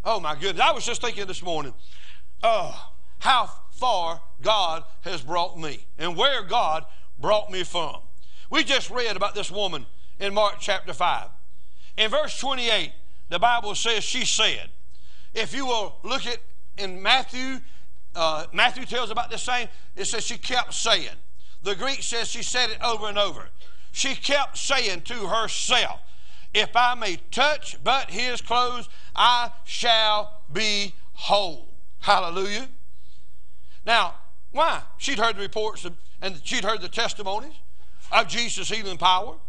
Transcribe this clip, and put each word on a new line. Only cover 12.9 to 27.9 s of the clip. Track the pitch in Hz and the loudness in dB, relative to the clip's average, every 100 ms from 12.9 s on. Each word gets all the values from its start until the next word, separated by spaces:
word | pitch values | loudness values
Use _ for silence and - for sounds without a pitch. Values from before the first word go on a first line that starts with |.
| - - - - | -2 -2 -2 -2
the | 170 | 2
Bible | 233 240 214 190 | 2 2 0 0
says | 226 220 | 0 0
she | - 254 | 0 0
said, | 226 - 214 123 82 - - - - - - | 0 2 2 0 -2 -2 -2 -2 -2 -2 -2
if | - 214 | -2 -2
you | 240 262 | -2 0
will | 226 185 - | 0 0 -2
look | 175 262 226 | -2 -2 0
at | 233 - - - - | -2 -2 -2 -2 -2
in | 196 185 | -2 0
Matthew, | 196 254 - 247 262 262 - - - - - 175 | 4 4 2 -2 -2 -2 -2 -2 -2 -2 -2 0
uh, | 165 156 165 | 2 0 0
Matthew | 175 233 247 247 | 2 2 2 -2
tells | 240 220 | -2 0
about | 190 233 | -2 -2
the | 220 | -2
same, | - 247 226 - - - | 0 0 -2 -2 -2 -2
it | 151 | -2
says | 226 - | -2 -2
she | 156 | -2
kept | - 247 208 | 0 0 0
saying. | - 220 196 123 95 - - - - | -2 2 2 0 -2 -2 -2 -2 -2
The | 190 190 | 0 0
Greek | 254 262 | 0 -2
says | - 233 220 | -2 -2 -2
she | 240 | -2
said | - 247 240 | -2 0 0
it | 214 | 0
over | 240 220 214 | -2 0 0
and | 202 | 0
over. | 196 135 92 - - - - | 0 0 -2 -2 -2 -2 -2
She | - 269 254 | 0 0 0
kept | - 285 269 - | 2 2 2 0
saying | - 269 226 180 | 0 2 2 -2
to | - 240 190 | -2 -2 0
herself, | 220 214 - - 247 170 - - - - - - | 0 0 0 2 2 2 -2 -2 -2 -2 -2 0
"If | 214 202 233 | 0 2 4
I | 247 | 4
may | 247 214 170 - | 2 -2 -2 -2
touch | - 285 294 - - | 2 2 2 -2 -2
but | 214 | 0